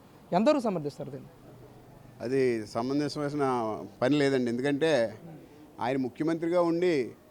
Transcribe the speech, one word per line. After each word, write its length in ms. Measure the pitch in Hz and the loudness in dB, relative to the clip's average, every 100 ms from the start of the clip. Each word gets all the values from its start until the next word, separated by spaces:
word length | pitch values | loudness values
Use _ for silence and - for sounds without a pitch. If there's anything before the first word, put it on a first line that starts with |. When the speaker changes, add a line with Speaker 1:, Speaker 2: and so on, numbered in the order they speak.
| - - - | -18 -20 -2
Speaker 1:
ఎందరూ 260 | 170 233 302 | 2 4 2
సమర్థిస్తారు 500 | 220 180 143 - 139 | 0 -2 -4 -8 -12
దీన్ని? 180 | 131 151 - - - - - - - - - | -14 -16 -20 -20 -20 -20 -20 -20 -20 -20 -10
Speaker 2:
అది 460 | 120 135 131 113 107 | -2 2 2 0 -4
సమర్థించవలసిన 1120 | 117 127 139 147 151 143 147 135 123 110 98 98 - | -4 -2 -2 -2 -4 -6 -2 0 0 -2 -6 -10 -2
పని 140 | 123 147 | 2 4
లేదండి. 340 | 139 135 120 | 4 2 0
ఎందుకంటే 640 | 120 139 139 160 139 113 107 - - - - - - | 0 0 0 2 2 2 -4 -16 -20 -20 -20 -18 -6
ఆయన 160 | 117 135 | -2 -2
ముఖ్యమంత్రిగా 640 | - - 156 165 165 175 | -2 -2 -2 -2 0 2
ఉండి 500 | 170 170 180 151 113 - - | 2 2 2 2 0 -8 -20